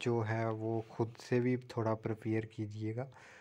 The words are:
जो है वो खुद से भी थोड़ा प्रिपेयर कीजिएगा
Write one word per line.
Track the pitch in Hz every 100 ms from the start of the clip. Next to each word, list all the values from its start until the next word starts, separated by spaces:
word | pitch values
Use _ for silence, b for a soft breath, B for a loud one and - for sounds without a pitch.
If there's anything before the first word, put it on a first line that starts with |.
जो | 123 117
है | 110 113 113
वो | 110 113 113 110
खुद | - 113 -
से | - 123
भी | 123 123
थोड़ा | - 117 110
प्रिपेयर | 110 113 107 110 110 110
कीजिएगा | - 104 107 110 113 123 B B B